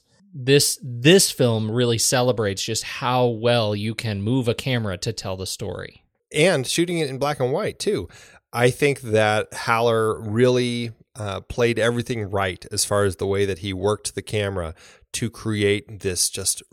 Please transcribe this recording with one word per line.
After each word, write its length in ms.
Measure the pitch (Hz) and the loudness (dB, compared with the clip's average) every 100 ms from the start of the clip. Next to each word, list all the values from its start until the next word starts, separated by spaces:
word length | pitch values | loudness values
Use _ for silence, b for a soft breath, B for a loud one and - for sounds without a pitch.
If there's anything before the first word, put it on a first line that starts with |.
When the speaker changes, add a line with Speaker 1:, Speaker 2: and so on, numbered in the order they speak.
| b b 202 160 | b b _ -6
Speaker 1:
this, 400 | 127 139 - - | 4 4 4 -2
this 480 | 143 120 139 190 - | -8 2 6 6 6
film 400 | - 123 110 107 | 2 2 2 0
really 260 | 120 120 113 | 0 0 2
celebrates 640 | - 131 123 117 104 98 | 2 2 2 2 0 -2
just 220 | - 110 | -4 -6
how 420 | - - 123 123 123 | -6 -6 0 2 2
well 480 | 110 120 120 107 | 2 2 2 2
you 220 | 104 107 110 | -2 -4 -4
can 260 | 113 101 | -4 -2
move 280 | 104 131 117 | 0 0 0
a 40 | |
camera 440 | 113 135 120 107 90 | -2 -2 -2 -2 -4
to 160 | 120 | -6
tell 240 | 104 101 92 | -6 -8 -8
the 100 | 92 | -8
story. 560 | - 98 95 95 - _ _ - | -8 -8 -8 -12 -16 _ _ -6
Speaker 2:
And 340 | 151 180 147 120 | 2 4 2 0
shooting 320 | - 175 170 | 0 0 0
it 100 | 139 | -2
in 100 | 131 | -2
black 200 | 143 147 | -2 0
and 140 | 127 | -2
white, 260 | 160 175 - | -2 -4 -4
too. 300 | - 160 87 B B B _ | -2 -2 -4 B B B _
I 180 | 117 123 | 2 2
think 300 | - 143 135 | 4 0 0
that 520 | 120 110 107 107 - | 0 2 4 2 -2
Haller 640 | - - 113 117 113 110 101 | -6 0 2 4 2 0 -2
really, 720 | 110 110 127 127 123 120 113 - _ - | -2 2 4 4 0 -4 -8 -10 _ -10
uh, 260 | 104 95 | -8 -8
played 380 | - - 120 110 | -8 0 2 2
everything 500 | 113 120 117 117 98 | 2 0 -2 -4 -4
right 360 | 101 95 90 - | -2 -2 -4 -8
as 140 | 104 | -4
far 220 | - 101 101 | 0 2 2
as 100 | 87 | 0
the 100 | 98 | 0
way 200 | 98 98 | 0 0
that 140 | 87 | -2
he 120 | 101 | -4
worked 440 | 92 101 104 - - | 0 0 0 -4 -10
the 60 | |
camera 540 | - 107 101 98 82 - B B B | -4 -2 -2 -2 -6 -10 B B B
to 160 | - 117 | -6 -6
create 720 | - 110 104 101 104 - 104 | -4 -4 0 2 0 -4 -8
this 280 | 95 90 - | -4 -2 -2
just 320 | - 95 - - | -2 -4 -6 -8